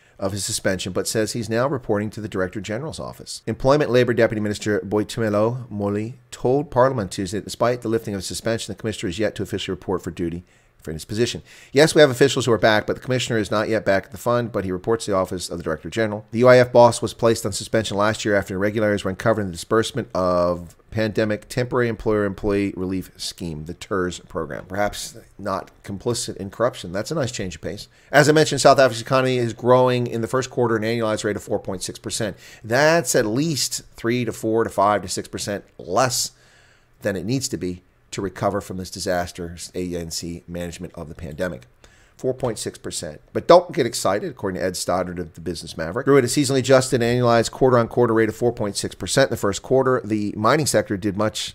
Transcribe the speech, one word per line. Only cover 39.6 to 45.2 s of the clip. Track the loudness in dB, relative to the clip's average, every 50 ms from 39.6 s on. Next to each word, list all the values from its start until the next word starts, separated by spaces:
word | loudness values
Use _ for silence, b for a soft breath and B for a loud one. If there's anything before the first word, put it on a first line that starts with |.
| -14 -10
A | -8 -6 -6 -4 -6
N | -6 -8 -8
C | -8 -8 -8 -8 -10 -12 -12 -12
management | -10 -8 -8 -8 -10 -12 -14 -12 -12
of | -14 -14 -14
the | -12
pandemic. | -14 -12 -12 -6 -6 -6 -6 -6 -10 -16 _ _ _ b b b b b b b
Four | -6 -4 -4 -4
point | -2 -4 -6 -4 -4
six | -8 -10 -10
percent. | -10 -12 -10 -10 -8 -10 -10 -12 -16 _ _
But | -8 -6 4
don't | 6 6 6 6 2
get | -4 -4 -4
excited, | -4 -4 -2 -2 0 -2 -2 -4 -8
according | -12 -8 -8 -6 -6 -4
to | -4
Ed | -4 -4
Stoddard | -6 -4 -2 -2 -2 -2 -4 -6 -10